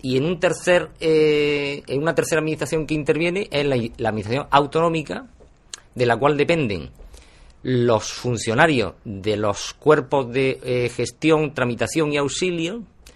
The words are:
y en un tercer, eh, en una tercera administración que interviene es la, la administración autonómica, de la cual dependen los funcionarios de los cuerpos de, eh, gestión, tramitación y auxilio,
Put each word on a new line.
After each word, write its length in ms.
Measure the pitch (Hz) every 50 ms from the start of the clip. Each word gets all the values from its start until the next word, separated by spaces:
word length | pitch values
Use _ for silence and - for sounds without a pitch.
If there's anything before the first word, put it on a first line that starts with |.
| -
y 160 | 131 127 131
en 80 | 139
un 120 | 165 185 160
tercer, 520 | - 175 160 - - 180 180 175 156 160 - -
eh, 800 | 170 160 160 156 156 151 151 147 147 147 147 147 143 143 143 143 -
en 160 | - 127 139 147
una 120 | 165 165
tercera 260 | 165 156 - 170 156
administración 460 | 151 156 156 147 156 147 170 160 156
que 80 | 135 156
interviene 540 | 151 147 147 156 151 170 175 175 190 208 -
es 160 | - 143 143
la, 100 | 143 135 123 113 117 -
la 140 | - 117 110
administración 360 | 107 110 95 104 120 139 147 -
autonómica, 760 | - 143 147 143 - 160 165 170 165 160 147 - - 214 269 240 - - - - _ _ _ _ - - - _ -
de 120 | 113 123
la 100 | 123 117
cual 200 | 110 123 147 151
dependen 540 | 143 143 139 170 165 147 113 101 85 69 62 - - - - - - - - - - - - - - -
los 500 | - 127 123 120 120 113 107 - - -
funcionarios 840 | - - 123 123 107 - 113 110 127 160 170 151 123 104 85 - - -
de 340 | - 101 98 92 107 107 101
los 340 | 107 104 101 - - - -
cuerpos 580 | - - - 151 147 131 123 - 139 131 117
de, 300 | 120 131 135 131 131 - -
eh, 260 | 131 123 123 120 117
gestión, 640 | - - 120 113 - _ - 156 160 151 156 143 151
tramitación 580 | - 127 120 120 104 117 110 - 160 156 147 147
y 60 | 143
auxilio, 640 | 143 139 - - 196 185 175 170 165 170 202 240 202 - _ - - - -